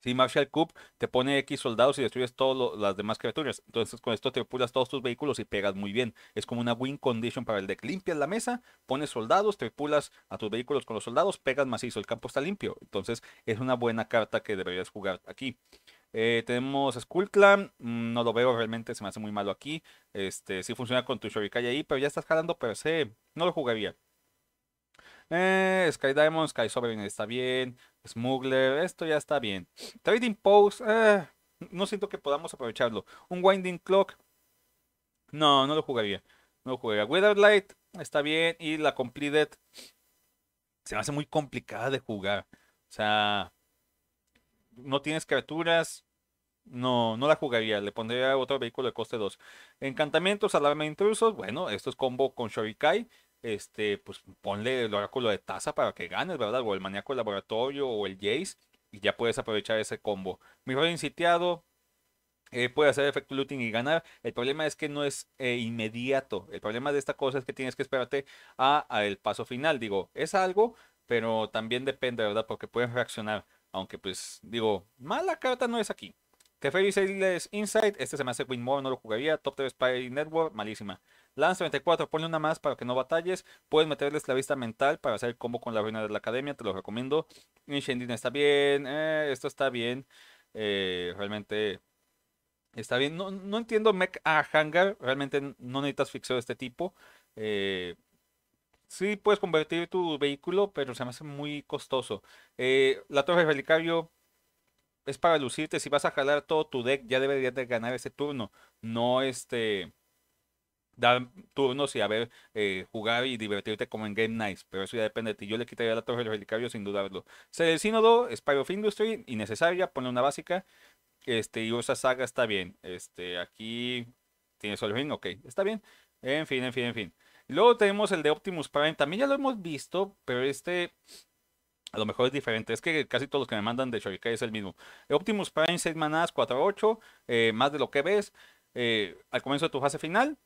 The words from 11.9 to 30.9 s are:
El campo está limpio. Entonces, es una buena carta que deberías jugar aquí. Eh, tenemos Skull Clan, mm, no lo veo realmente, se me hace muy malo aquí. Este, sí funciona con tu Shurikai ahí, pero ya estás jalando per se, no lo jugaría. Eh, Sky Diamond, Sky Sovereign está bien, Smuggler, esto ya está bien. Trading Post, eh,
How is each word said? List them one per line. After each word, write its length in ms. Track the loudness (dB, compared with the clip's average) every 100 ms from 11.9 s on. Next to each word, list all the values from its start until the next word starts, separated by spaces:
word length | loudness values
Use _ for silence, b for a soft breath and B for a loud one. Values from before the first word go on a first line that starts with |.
| -8
El 80 | -6
campo 200 | -8 -4
está 140 | -4
limpio. 360 | -4 -4 -6 -8
Entonces, 400 | -8 -8 -6 -8 B B -6
es 140 | -4
una 160 | 0 0
buena 320 | 0 0 0
carta 340 | 0 0 -2
que 140 | -4 -6
deberías 340 | -4 -6 -8
jugar 320 | -8 -6 -6 -10
aquí. 300 | -10 -10 -10 _ b b b b
Eh, 300 | -2 2 2 0
tenemos 500 | -2 -2 -2 -2 -2
Skull 340 | -4 -2 0
Clan, 420 | 6 8 8 2 _
mm, 360 | -6 -4 -2
no 100 | 0
lo 100 | 0
veo 220 | 4 4 2
realmente, 380 | 0 -4 -8 -10
se 80 |
me 60 | -8
hace 100 | -8
muy 120 | -8
malo 200 | -4 -4
aquí. 320 | -4 -6 -10 b b b
Este, 500 | -6 -6 -6 -6 -6
sí 120 | -6 -6
funciona 300 | -2 -2 0
con 140 | -6
tu 100 | -4
Shurikai 360 | -4 -2 -2 -2
ahí, 160 | -2
pero 160 | -2 -2
ya 80 | 0
estás 180 | -4 -2
jalando 320 | 0 0 -4
per 180 | -4 -4
se, 360 | -2 -2 -2 -6 _ -2
no 100 | -2
lo 80 |
jugaría. 420 | 0 0 0 -2 -6 _ _ _ _ _ _ _ _ _ _ B B B
Eh, 560 | 0 4 4 4 4 2
Sky 200 | 2 0
Diamond, 360 | 6 4 4 -2
Sky 180 | 0 -2
Sovereign 320 | 0 -2 -2
está 260 | -6 -6 -6
bien, 520 | -2 -2 0 -2 -8 b b -14
Smuggler, 800 | -6 -2 0 2 4 4 2
esto 220 | -2 -4 0
ya 100 | 0
está 240 | 2 -2
bien. 260 | 0 -6 -8 _ B B
Trading 340 | 2 2 2 0
Post, 460 | 8 10 8 4
eh, 400 | 0